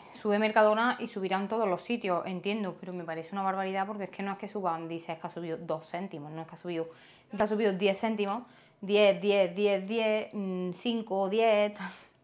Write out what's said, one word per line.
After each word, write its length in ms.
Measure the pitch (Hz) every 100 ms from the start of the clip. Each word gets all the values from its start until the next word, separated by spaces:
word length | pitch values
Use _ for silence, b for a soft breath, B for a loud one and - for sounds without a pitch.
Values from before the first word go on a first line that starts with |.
| -
sube 280 | - 214 202
Mercadona 560 | 214 214 214 214 240 -
y 80 | 233
subirán 400 | 202 190 190 196
todos 220 | 220 208
los 140 | 175
sitios, 440 | - 240 196 170 185
entiendo, 500 | 185 196 220 190 160
pero 120 | 180
me 120 | 180
parece 260 | 165 160 160
una 120 | 196
barbaridad 440 | 190 190 190 190 196
porque 180 | 208
es 60 | 185
que 140 | -
no 80 | 196
es 60 | 196
que 100 | 208
suban, 400 | 214 180 165 165
dice, 240 | 165 165
es 80 | 160
que 60 | 170
ha 20 |
subido 260 | - 170 160
dos 320 | 165 156 -
céntimos, 440 | 175 196 160 147
no 100 | 160
es 60 | 160
que 80 | 160
ha 20 |
subido, 320 | 175 165 165 B B B B 202
ha 80 | 214
subido 260 | 214 220
diez 260 | 190 196 196
céntimos, 420 | 226 208 196 220 247 b b b
diez, 400 | 190 208 202 185
diez, 340 | 202 202 180
diez, 320 | 180 208 196 190
diez, 440 | 226 220 214 -
mm, 400 | 208 190 185 180
cinco, 560 | 175 240 233 220 196 190
diez, 460 | 220 226 208 208
tal, 180 | 208 185 B B B